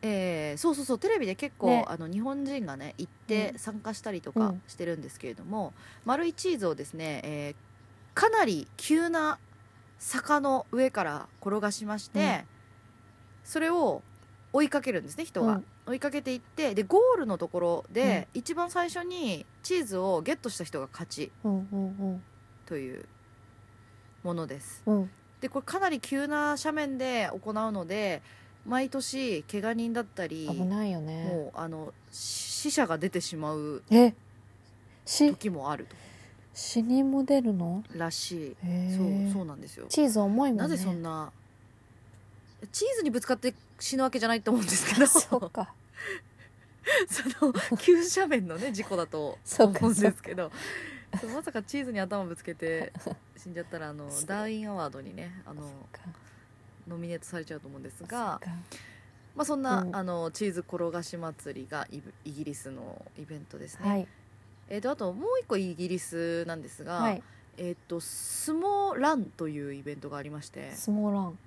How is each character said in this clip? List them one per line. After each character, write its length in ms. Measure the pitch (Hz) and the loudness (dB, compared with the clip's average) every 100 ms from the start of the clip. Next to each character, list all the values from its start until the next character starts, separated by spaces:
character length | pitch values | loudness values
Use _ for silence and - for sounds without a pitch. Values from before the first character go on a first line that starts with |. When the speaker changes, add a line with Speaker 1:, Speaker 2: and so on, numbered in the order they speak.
Speaker 1:
え 500 | 220 202 185 165 151 147 | 0 0 0 0 -2 0
ー、 20 | |
そ 120 | 330 | 2
う 40 | |
そ 80 | 285 | 2
う 20 | |
そ 100 | 269 | 0
う、 40 | 247 | 0
テ 120 | 392 | 2
レ 80 | 440 | 2
ビ 60 | 220 | 2
で 100 | 190 | -2
結 180 | 285 - | -6 0
構、 120 | 247 | 4
Speaker 2:
ね。 160 | 247 - | 6 4
Speaker 1:
あ 100 | 165 | -4
の、 120 | 160 | -4
日 120 | 190 | -4
本 240 | 240 277 | -2 -4
人 220 | 277 277 190 | -4 -4 -6
が 100 | 139 | -6
ね、 180 | 143 - | -10 -10
行 100 | 180 | -12
っ 40 | |
て 440 | - - 214 214 - | -12 -2 0 0 -4
参 220 | - 214 | -8 -8
加 160 | 214 | -8
し 60 | 214 | -6
た 100 | 226 | -6
り 100 | 185 | -6
と 120 | - | -2
か 80 | - | 2
Speaker 2:
う 20 | |
ん。 20 | 214 | 2
う 40 | |
ん。 80 | 185 - | 0 -8
Speaker 1:
し 80 | |
て 100 | - | -8
る 120 | 175 160 | -6 -4
ん 60 | |
で 60 | 143 | -8
す 100 | - | -12
け 80 | 127 | -12
れ 60 | |
ど 100 | 113 | -12
も、 280 | - 214 175 - - - | -8 -6 -6 -8 -20 -12
丸 220 | 226 277 339 | -2 0 0
い 60 | |
チ 180 | 330 370 | -2 -2
ー 80 | 311 | 0
ズ 80 | 185 | 0
を 80 | |
で 120 | 151 147 | -2 -6
す 80 | |
ね、 260 | 160 160 147 | -6 -6 -4
え 280 | 143 147 147 | -6 -6 -6
ー、 40 | 147 - - - - - | -10 -18 -20 -20 -20 -8
か 140 | - 440 | 4 6
な 140 | 440 | 6
り 220 | 320 160 - - | 4 2 -2 -8
急 340 | - 311 339 | 2 4 4
な 280 | 330 302 302 - - - - - - | 2 0 -2 -8 -20 -20 -20 -20 -12
坂 420 | - 262 - 294 | -6 -6 2 4
の 260 | 277 269 - | 4 2 2
上 180 | 233 262 | 2 4
か 140 | 214 | 4
ら 240 | 170 147 - - | -2 -4 -10 -8
転 200 | 196 208 | -2 0
が 100 | 208 | 0
し 140 | 202 | -2
ま 140 | 214 208 | -4 -6
し 120 | - | -4
て、 80 | 285 | 2
Speaker 2:
う 40 | |
ん。 220 | 302 190 - - - - - - - - - - | 4 2 -4 -20 -20 -20 -20 -20 -20 -20 -20 -20
Speaker 1:
そ 160 | - 320 | -6 -2
れ 100 | 320 | 2
を 320 | 349 269 143 - - - - - | 4 2 0 -6 -20 -20 -20 -2
追 120 | 269 | 4
い 40 | 294 | 4
か 100 | 285 | 4
け 100 | 262 | 0
る 120 | 190 | -2
ん 20 | |
で 60 | 139 | -4
す 80 | 151 | -8
ね、 60 | |
人 200 | 330 285 | -6 2
が。 120 | 226 202 | 2 2
Speaker 2:
う 0 | |
ん。 60 | - - | -2 -14
Speaker 1:
追 100 | - | -6
い 60 | 254 | -2
か 100 | 285 | -2
け 120 | 285 | -2
て 100 | 269 | -2
い 60 | 254 | -6
っ 20 | |
て、 340 | - - 302 | -6 -2 0
で、 80 | 202 | 2
ゴ 160 | 190 370 508 | 6 8 8
ー 40 | 480 | 6
ル 80 | 269 | 2
の 120 | 180 | -2
と 80 | 170 | -2
こ 120 | 180 | 0
ろ 240 | 175 170 - | 2 2 0
で、 360 | 220 208 190 - | 2 4 2 0
Speaker 2:
う 40 | - | -8
ん。 20 | |
Speaker 1:
一 140 | 240 | -4
番 160 | 330 349 | -2 -2
最 180 | 359 349 | 0 -2
初 160 | 349 | -2
に 400 | 349 359 277 165 - - | -6 -4 -2 -4 -6 -12
チ 140 | - 359 | -2 -2
ー 100 | 247 | 0
ズ 120 | 190 | -2
を 240 | 190 175 | 2 0
ゲ 100 | 160 | 0
ッ 40 | 320 | -2
ト 120 | 233 | -4
し 100 | - | -6
た 60 | |
人 160 | 170 151 | -6 -6
が 80 | 135 | -8
勝 180 | - 170 | -10 -10
ち 220 | - 151 - | -8 -8 -4
Speaker 2:
う 40 | 214 | -2
ん 200 | 196 196 | -2 -2
う 40 | 196 | -4
ん 40 | |
う 20 | 190 196 196 | -4 -4 -4
ん。 80 | 185 - - - - - | -4 -10 -20 -20 -20 -10
Speaker 1:
と 100 | 160 | -8
い 220 | 131 131 | -8 -10
う 60 | - - - - - - - - - - - - | -14 -20 -20 -20 -20 -20 -20 -20 -20 -20 -20 -10
も 100 | 180 | -6
の 140 | 170 160 | -4 -6
で 120 | 135 | -8
す。 220 | - - | -12 -8
Speaker 2:
う 100 | - | 2
ん。 160 | 208 190 - - - | 2 2 -6 -20 -8
Speaker 1:
で、 80 | 262 | -4
こ 120 | 277 | -4
れ 40 | |
か 140 | - 370 | -4 0
な 100 | 381 | 0
り 120 | 294 | 0
急 260 | - 277 294 | -2 -2 0
な 300 | 294 294 294 | 0 0 0
斜 320 | 311 302 294 | -2 -2 -2
面 100 | 262 | -2
で 300 | 254 247 190 | -2 0 0
行 220 | 190 214 | -2 -4
う 40 | 214 220 | -2 -2
の 140 | 202 165 | -2 -4
で、 340 | 202 208 151 - - - - | -2 0 -2 -8 -20 -20 -18
毎 260 | - 247 262 | -2 -2 0
年 520 | 269 247 269 262 170 | -2 -4 -2 -2 -2
怪 180 | - 208 | -4 -4
我 140 | 214 | -2
人 180 | 226 233 | 0 0
だ 100 | 233 | -2
っ 20 | |
た 200 | 214 - | -4 -6
り、 240 | 170 160 156 | -6 -4 -4
Speaker 2:
危 140 | 170 | -2
な 240 | 180 202 208 | 0 0 0
い 60 | |
よ 80 | 175 | -2
ね。 240 | 156 160 | -4 -4
Speaker 1:
も 280 | 165 175 147 | -2 -2 -4
う、 60 | - | -6
あ 80 | 165 | -8
の、 260 | 160 156 - - | -8 -10 -14 -18
し-、 580 | - - - - - 302 | -10 -8 -6 -6 -4 0
死 0 | |
者 160 | 285 240 | 2 2
が 100 | 160 | 2
出 140 | 180 | 0
て 100 | 180 | -2
し 140 | - | -4
ま 200 | 160 151 | -4 -4
う 280 | 151 151 143 - | -4 -4 -8 8
Speaker 2:
え？ 240 | 220 240 220 - - - - - - - - | 10 10 8 -16 -20 -20 -20 -20 -20 -20 -20
死？ 260 | - - 294 | -6 6 6
Speaker 1:
時 200 | 285 214 | 6 -2
も 220 | 165 135 | -2 -4
あ 40 | 147 | -4
る 100 | - | -8
と。 100 | - - - - - - | -16 -20 -20 -20 -20 -18
Speaker 2:
死 260 | - - 240 | -10 -2 0
人 300 | 226 254 269 | 4 4 6
も 140 | 277 | 4
出 180 | 269 277 | 4 4
る 100 | 240 | 6
の？ 300 | 196 170 180 220 170 | 2 0 -2 -6 -4
Speaker 1:
ら 120 | 165 | -4
し 380 | 160 - 175 147 | -4 -6 -6 -6
い。 60 | - | -6
Speaker 2:
へ 240 | 180 175 180 | -2 0 0
ー。 340 | 185 185 196 196 | 2 2 2 0
Speaker 1:
そ 40 | |
う、 20 | |
そ 100 | 196 | 0
う 20 | 170 | -4
な 80 | |
ん 60 | 143 | -8
で 60 | - | -12
す 120 | - | -14
よ。 80 | - | -2
Speaker 2:
チ 140 | - | 4
ー 60 | 294 | 6
ズ 120 | 214 | 6
重 260 | 202 220 277 | 4 4 4
い 40 | |
も 40 | |
ん 40 | 220 | 4
ね。 40 | |
Speaker 1:
な 60 | 160 | 2
ぜ 80 | 170 | 2
そ 160 | 185 | 0
ん 100 | 175 | -2
な、 300 | 165 160 156 - - - - - - - - - - - - - 202 | -2 -4 -6 -12 -20 -20 -20 -20 -20 -20 -20 -20 -20 -20 -20 -18 -10
チ 140 | - | -2
ー 140 | 440 508 | 0 2
ズ 40 | |
に 80 | 311 | 0
ぶ 100 | 240 | 0
つ 60 | - | 0
か 80 | |
っ 20 | 254 | 0
て 160 | 254 - - - | 0 -4 -18 -10
死 160 | - 262 | -4 2
ぬ 80 | |
わ 60 | 262 | 2
け 80 | 262 | 2
じ 60 | 226 | 2
ゃ 20 | |
な 80 | 233 | 2
い 60 | |
と 100 | 226 | 4
思 80 | 233 | 2
う 20 | |
ん 20 | |
で 60 | 190 | 4
す 240 | 190 - | 2 2
け 60 | 208 | 6
ど。 60 | 277 | 10
Speaker 2:
<laughs> 40 | |
そ 280 | 320 - 254 | 8 6 0
う 120 | 170 | 0
か。 240 | - 190 - - - - 381 - - - | -6 -6 -8 -20 -12 -8 -8 -10 -20 -20
Speaker 1:
<laughs> 640 | - - - - 571 381 | -20 -20 -10 2 4 4
そ 360 | - 269 - 294 | 0 -2 2 2
の、 60 | 226 - 233 | 2 0 2
急 180 | - 349 | 8 8
斜 240 | 339 381 381 | 8 2 4
面 180 | 269 185 | 2 0
の 80 | 160 | -4
ね、 140 | 254 | -4
事 140 | 202 | -4
故 120 | 214 190 | -2 -2
だ 120 | 165 | -2
と 320 | 160 147 - | -2 -4 -6
Speaker 2:
そ 200 | - - | -8 6
う 80 | 220 | 8
か、 80 | 190 | 8
Speaker 1:
思 80 | 226 | 4
う 40 | |
ん 20 | 214 | 6
で 140 | 208 | 4
す 100 | - | 4
け 140 | - 180 | -8 -6
ど。 80 | |
Speaker 2:
そ 20 | 165 | -6
う 40 | |
か。 680 | - - - - 269 - 196 | -6 -10 -8 -10 -14 -6 -6
Speaker 1:
そ 80 | 226 | -4
う、 40 | |
ま 120 | 254 | -6
さ 80 | 311 | -4
か 140 | 233 | -6
チ 140 | 202 285 | -4 -4
ー 60 | |
ズ 80 | 262 | -2
に 60 | 214 | -2
頭 260 | 190 202 | -2 -2
ぶ 120 | 180 170 | -4 -6
つ 80 | |
け 100 | - | -8
て 380 | 160 165 160 - - - - - - | -4 -2 -2 -4 -8 -8 -8 -12 -18
死 120 | - | -12
ん 60 | |
じ 40 | 170 | -10
ゃ 60 | |
っ 20 | 170 | -8
た 140 | 170 | -8
ら、 80 | 151 | -8
あ 40 | |
の、 160 | 147 143 | -10 -8
Speaker 2:
そ 140 | 143 | -6
う。 40 | 160 | -4
Speaker 1:
ダ 200 | 202 214 | -4 -2
ー 140 | 220 | -4
ウ 20 | |
ィ 60 | 214 | -4
ン 20 | |
ア 40 | |
ワ 120 | 196 151 | -4 -4
ー 40 | |
ド 100 | 135 | -6
に 160 | 135 - | -12 -12
ね、 260 | 175 185 | -12 -12
あ 80 | - | -14
の、 100 | 151 | -12
Speaker 2:
そ 60 | 147 | -12
う 20 | 139 135 | -14 -18
か。 100 | - 175 - - - - - - - - | -16 -16 -18 -20 -20 -20 -20 -20 -20 -14
Speaker 1:
ノ 100 | 170 | -10
ミ 80 | 170 | -8
ネ 80 | |
ー 40 | 170 | -8
ト 60 | - | -8
さ 120 | 175 | -10
れ 60 | |
ち 100 | 156 | -8
ゃ 40 | 156 | -12
う 20 | |
と 80 | 139 | -12
思 80 | 139 | -14
う 40 | |
ん 20 | |
で 60 | 135 | -14
す 120 | - | -16
が、 380 | 175 233 220 - | -8 -6 -4 -6
Speaker 2:
そ 80 | 185 | -8
う 0 | |
か。 60 | 170 175 - - - - - - - | -10 -12 -16 -18 -20 -20 -20 -18 -4
Speaker 1:
ま 60 | |
あ、 20 | |
そ 100 | 294 | -2
ん 80 | 285 | 0
な、 200 | 262 247 | 2 0
Speaker 2:
う 20 | |
ん。 100 | 180 | 0
Speaker 1:
あ 80 | 190 | -4
の、 300 | 185 175 165 | -4 -2 -4
チ 140 | - 208 | -2 -2
ー 60 | |
ズ 80 | 175 | -2
転 300 | 175 175 170 | -6 -4 -2
が 140 | 170 | -4
し 120 | 170 175 | -6 -8
祭 460 | 165 156 147 139 | -8 -10 -12 -12
り 60 | 127 | -8
が 180 | 151 - | -8 -8
イ 60 | 143 | -10
ブ-、 140 | - - | -16 -16
イ 80 | 151 | -14
ギ 120 | 143 | -10
リ 100 | 147 143 | -8 -10
ス 140 | 135 | -12
の 340 | 131 120 - - - | -12 -14 -14 -18 -16
イ 80 | |
ベ 140 | 151 156 | -14 -14
ン 60 | |
ト 120 | - - | -14 -14
で 120 | 147 | -14
す 100 | - | -6
ね。 100 | 196 | 0
Speaker 2:
は 80 | 202 | 0
い。 100 | 185 - - - - - - | -2 -12 -20 -20 -20 -20 -10
Speaker 1:
え 100 | 202 | -6
ー 20 | |
と、 100 | 233 | -4
あ 60 | 285 | -2
と 160 | 190 | -4
も 220 | 185 381 | -4 -2
う 60 | 508 | -2
一 40 | |
個 120 | - 208 | 0 0
イ 200 | 185 160 | 0 -4
ギ 120 | 175 | -2
リ 100 | 180 | -4
ス 440 | - 170 170 170 170 | -4 -4 -2 -2 -4
な 100 | 165 | -6
ん 60 | |
で 60 | 147 | -10
す 140 | - | -14
が、 120 | 151 | -8
Speaker 2:
は 160 | 175 226 | 0 0
い。 100 | 190 - - - - | 0 -6 -20 -20 -10
Speaker 1:
え 160 | 180 | -8
ー 40 | 175 - | -8 -6
と、 120 | 170 | -8
相 580 | - - - - - 311 | -6 -8 -6 -4 -2 0
撲 360 | 381 403 392 277 | 2 2 0 2
ラ 160 | 277 | 2
ン 120 | 302 196 | 2 -2
と 200 | - 160 | -6 -6
い 220 | 147 143 | -6 -8
う 60 | |
イ 80 | 139 | -8
ベ 120 | 139 | -10
ン 60 | 143 | -10
ト 100 | 143 | -10
が 60 | 143 | -10
あ 60 | |
り 80 | 143 | -10
ま 120 | 147 | -10
し 60 | 143 | -12
て。 240 | 139 139 | -14 -12
Speaker 2:
相 240 | 135 - 208 | -8 -2 0
撲 160 | 208 | 2
ラ 80 | 202 | 0
ン。 180 | 180 180 | -2 -6